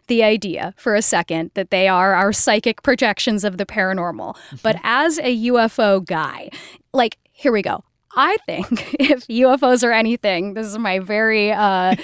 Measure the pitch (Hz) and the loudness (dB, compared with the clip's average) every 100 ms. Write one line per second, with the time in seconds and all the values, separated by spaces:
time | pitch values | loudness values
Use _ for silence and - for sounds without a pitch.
0 | - 233 214 220 202 160 175 - 247 208 | -2 2 4 2 -2 -6 -8 -6 -2 0
1 | - 185 170 165 175 - 185 180 190 185 | 2 2 0 -4 -4 -6 -2 2 2 4
2 | 190 185 196 214 - 208 233 220 - 262 | 2 2 2 0 0 0 0 -2 0 0
3 | 233 202 - 214 202 185 196 220 185 190 | 0 0 -2 -2 -2 -6 -6 -4 -2 -2
4 | 175 165 - - - 131 220 170 - 247 | -6 -8 -12 -14 -18 -4 -2 -2 0 0
5 | 320 311 254 240 233 247 220 - 214 196 | 2 0 -2 -2 2 2 2 2 2 2
6 | 175 165 147 - - - - - _ 262 | 0 -4 -6 -8 -16 -20 -20 -20 _ 0
7 | 233 - _ _ 285 220 185 95 - _ | 0 -4 _ _ -2 0 -2 -6 -10 _
8 | _ 262 302 440 - - - 233 - 294 | _ 0 0 0 -4 -8 -4 -6 -4 -2
9 | 269 262 - 233 254 262 254 254 240 226 | 0 0 -2 2 4 4 2 2 2 2
10 | 220 233 208 180 196 202 214 214 220 190 | 0 0 0 -2 -4 -6 -8 -6 -4 -4
11 | 185 214 220 220 208 214 208 190 185 185 | -2 0 2 2 2 2 2 2 2 0